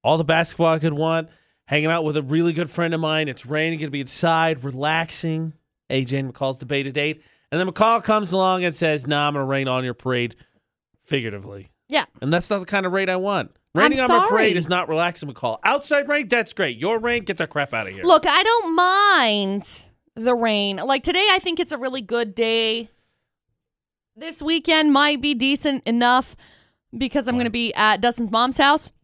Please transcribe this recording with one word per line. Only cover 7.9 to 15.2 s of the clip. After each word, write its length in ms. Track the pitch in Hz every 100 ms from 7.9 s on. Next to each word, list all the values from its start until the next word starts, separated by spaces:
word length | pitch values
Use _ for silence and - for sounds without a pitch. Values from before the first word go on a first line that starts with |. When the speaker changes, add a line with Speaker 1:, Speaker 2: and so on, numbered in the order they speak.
| 233
Speaker 1:
comes 300 | - 214 190
along 320 | 190 190 185
and 100 | 180
says, 320 | 143 165 151 131
"Nah, 220 | 147 147
I'm 60 |
gonna 100 | 147
rain 240 | 135 135 135
on 160 | 127
your 100 | 127
parade," 400 | 120 127 123 120 - _ _ _ _ _ _
figuratively. 680 | _ 139 113 101 95 101 95 _ _
Speaker 2:
Yeah. 160 | 285 - _
Speaker 1:
And 120 | 135
that's 180 | 175 -
not 80 | 202
the 60 | 180
kind 180 | 202 185
of 60 |
rain 160 | 190 190
I 80 | 185
want. 360 | 196 190 - _ _
Speaker 2:
I'm 80 | 160
Speaker 1:
Raining 180 | 294 262
on 80 | 254
my 100 | 339 392
parade 200 | 220 220
Speaker 2:
sorry. 40 | 175
Speaker 1:
is 100 | 160
not 200 | 180 165
relaxing, 420 | 160 175 -